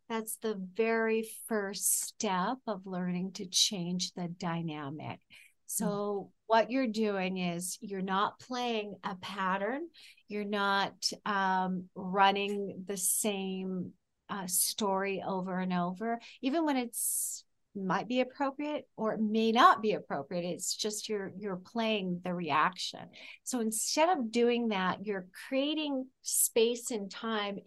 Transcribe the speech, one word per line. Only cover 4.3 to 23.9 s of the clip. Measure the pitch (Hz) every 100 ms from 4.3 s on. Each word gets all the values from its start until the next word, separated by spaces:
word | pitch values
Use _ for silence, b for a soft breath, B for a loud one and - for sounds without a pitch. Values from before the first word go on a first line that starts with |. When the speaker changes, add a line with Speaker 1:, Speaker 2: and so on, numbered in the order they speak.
| 175 175 165 165 151 156 156 127 - _ B B _ -
Speaker 1:
So | - 214
Speaker 2:
Mm. | 202 208 202 185 _ -
Speaker 1:
what | 220 214
you're | 254 262
doing | 214 220 196 185 185
is | 180 170 180 -
you're | 208 190
not | 196 190 208 -
playing | - 247 247 226 208 185
a | - 185
pattern. | 185 196 190 196 202 269 339 B B B -
You're | 208 208
not, | 208 202 196 190 - - - -
um, | 202 190 185 185 185 185 -
running | 190 190 196 196 202 202 196 - 185
the | 196
same, | - - 220 196 190 185 190 185 180 - _ _ -
uh, | 208 185
story | 180 - - 208 190 196 190 -
over | 190 185 185
and | 185
over, | 180 175 185 226 233 B B
even | 262 311 311
when | 269
it's | 240 - - - - - - _ _ 202
might | 190 185 185
be | 254
appropriate | 254 - 269 269 294 294 - -
or | 220
it | 185
may | 214 220 226
not | 226 277 -
be | 214
appropriate. | 180 - 165 135 180
It's | 175 165 - -
just | 220 214 -
you're, | 208 190 175
you're | 208 185
playing | 185 233 226 214 185 175
the | 180
reaction. | 175 165 143 165 180 - - 180 B B B
So | - 254
instead | 220 220 -